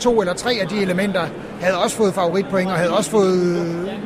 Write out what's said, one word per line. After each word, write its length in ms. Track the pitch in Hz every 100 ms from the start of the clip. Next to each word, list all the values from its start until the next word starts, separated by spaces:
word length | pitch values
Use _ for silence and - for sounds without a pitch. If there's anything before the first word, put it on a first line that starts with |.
to 200 | 240 226
eller 140 | 185
tre 240 | 180 240 240
af 80 | 185
de 140 | 208
elementer, 440 | 190 180 202 185 160 - - -
havde 180 | 175 185
også 180 | 214 -
fået 180 | 208
favoritpoint, 540 | 190 175 180 190 190 185
og 80 | 180
havde 200 | 175 180
også 140 | 214
fået, 800 | 220 190 185 175 175 170 170 185 202